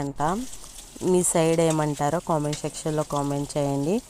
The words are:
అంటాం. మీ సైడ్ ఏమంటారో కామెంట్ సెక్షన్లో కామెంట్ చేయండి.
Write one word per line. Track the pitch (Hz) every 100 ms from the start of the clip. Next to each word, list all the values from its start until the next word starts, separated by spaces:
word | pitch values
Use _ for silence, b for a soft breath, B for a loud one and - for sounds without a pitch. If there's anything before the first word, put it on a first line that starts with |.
అంటాం. | 143 139 151 202 262 - - - - - 165
మీ | 180 175
సైడ్ | 175 160 165 165
ఏమంటారో | 156 151 143 147 160 -
కామెంట్ | 156 147 151 151
సెక్షన్లో | - 160 151 151
కామెంట్ | 143 143 143 143 151
చేయండి. | 143 139 143 220 -